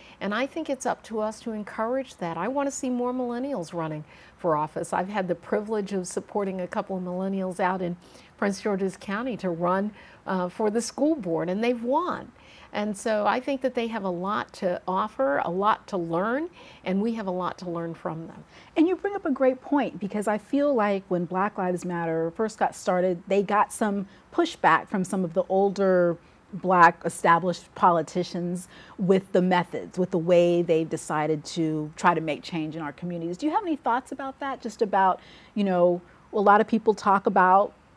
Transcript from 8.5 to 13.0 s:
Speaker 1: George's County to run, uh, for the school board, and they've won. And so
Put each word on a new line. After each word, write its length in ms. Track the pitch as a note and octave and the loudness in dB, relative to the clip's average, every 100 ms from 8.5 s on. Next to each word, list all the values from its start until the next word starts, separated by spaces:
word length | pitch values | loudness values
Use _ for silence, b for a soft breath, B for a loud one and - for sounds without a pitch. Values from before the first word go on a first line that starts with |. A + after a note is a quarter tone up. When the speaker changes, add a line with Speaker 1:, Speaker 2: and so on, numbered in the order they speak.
| G3 | -2
Speaker 1:
George's 340 | G#3+ G3 G3 - | -2 0 -2 -4
County 400 | - G3+ C4 G#3 | -8 -6 -6 -4
to 120 | F#3+ | -4
run, 420 | E3 F3 F#3+ G#3 B B B - | -2 0 2 0 B B B -4
uh, 200 | F#3+ F3+ | -2 -2
for 220 | - G#3+ | -2 0
the 120 | A3 | 0
school 340 | A#3 - D4 D#4+ | -4 0 0 0
board, 340 | F3+ D#3+ E3 | -2 -2 0
and 140 | G3 | 0
they've 180 | A#3 B3 | 0 -2
won. 480 | A#3 D4 F4 - - B B B B | 0 0 0 -4 -10 B B B B
And 220 | G#3 G#3+ | -4 -4
so 300 | G3+ | -4